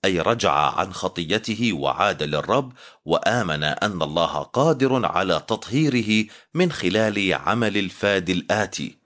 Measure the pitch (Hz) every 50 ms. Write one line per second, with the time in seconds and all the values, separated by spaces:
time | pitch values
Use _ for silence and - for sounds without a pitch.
0 | - 98 92 85 78 92 117 117 104 95 71 73 76 69 - - 90 98 92 -
1 | - 92 - - 87 76 95 110 110 - 110 98 120 117 95 73 69 69 67 76
2 | 95 104 92 71 78 73 73 73 73 - 107 135 139 127 123 - - - - _
3 | _ 76 82 - - - 113 123 110 85 78 76 76 76 73 - - 107 101 87
4 | 80 73 76 85 85 76 76 73 71 - - 120 139 165 160 127 131 131 131 127
5 | 107 80 - 87 95 92 85 78 - - 113 110 - - 113 139 156 147 123 123
6 | 110 104 107 107 104 - - - - _ _ 156 185 175 151 - - 90 92 107
7 | 110 107 104 101 98 95 82 65 - - 104 120 117 107 98 104 98 90 - -
8 | - 101 101 95 87 82 95 87 - - 98 107 104 92 - - 71 - - _
9 | _